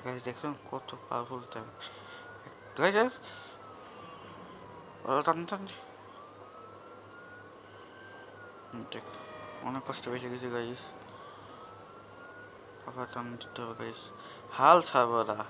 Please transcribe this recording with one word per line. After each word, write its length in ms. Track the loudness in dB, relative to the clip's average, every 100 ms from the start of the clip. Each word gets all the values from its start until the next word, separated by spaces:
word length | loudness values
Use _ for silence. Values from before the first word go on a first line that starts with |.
গাইস, 180 | -4 -4
দেখুন 300 | -4 -2 -4 -4 -6
কত 260 | -6 -6 -10 -2
পাওয়ারফুল 320 | -2 -2 -6 -6
ট্যাঙ্ক। 180 | -8 -8 -10 -12 -10 -12 -12 -12 -12 -14 -14 -10 6
গাইস, 140 | 8
গাইস। 180 | 10 6 4 -12 -12 -12 -14 -14 -14 -14 -12 -12 -12 -12 -12 -12 -14 -14 -14 -14 -8
ওরা 180 | 2 6
টান, 240 | 6 4 2
টান। 200 | -4 -4 -10 -12 -14 -16 -14 -14 -14 -14 -14 -14 -14 -14 -14 -14 -14 -14 -14 -14 -16 -16 -16 -16 -14 -14 -14 -14 -12 -12 -14 -10
হুম, 120 | -8 -6
ঠিক। 120 | -6 -8 -12 -12 -10 -10 -6
অনেক 200 | -4 -2 -2
কষ্ট 160 | -4
পেয়েছে 240 | -2 -2 -2
কিছু 220 | -2 0
গাইস। 280 | 0 0 -4 -8 -12 -12 -12 -12 -12 -14 -14 -14 -14 -14 -16 -14 -14 -12 -12 -14 -14 -16 -12 -8
আবার 180 | -6 -4
টান 220 | -4 -4 -6
দিতে 260 | -8 -6
হবে 220 | -6 -4
গাইস। 260 | -6 -6 -12 -12 -12 -12 -8
হাল 300 | 10 12 12
ছাড়বো 400 | 12 8 8 8
না। 220 | 6 2